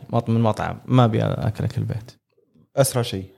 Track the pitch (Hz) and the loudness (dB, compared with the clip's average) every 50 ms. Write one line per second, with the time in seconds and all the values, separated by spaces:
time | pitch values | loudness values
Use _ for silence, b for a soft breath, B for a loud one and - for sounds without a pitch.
0 | - - 113 117 - 113 113 113 113 110 107 - 82 85 - 107 - - 123 127 | -8 -2 -2 -2 0 2 2 2 2 2 0 0 -4 -6 -6 -10 -4 2 4 4
1 | 123 113 107 113 110 101 - - - 113 - - 101 - - 107 104 110 - 107 | 4 4 4 2 0 0 0 0 -2 -4 -2 -2 -4 -4 -2 -4 -4 -4 -6 -8
2 | - - - _ _ _ _ _ _ _ _ _ _ _ _ 139 135 - - 123 | -10 -12 -20 _ _ _ _ _ _ _ _ _ _ _ _ 0 2 2 2 -2
3 | 117 - - 95 95 - - | -4 -2 -6 -8 -10 -12 -16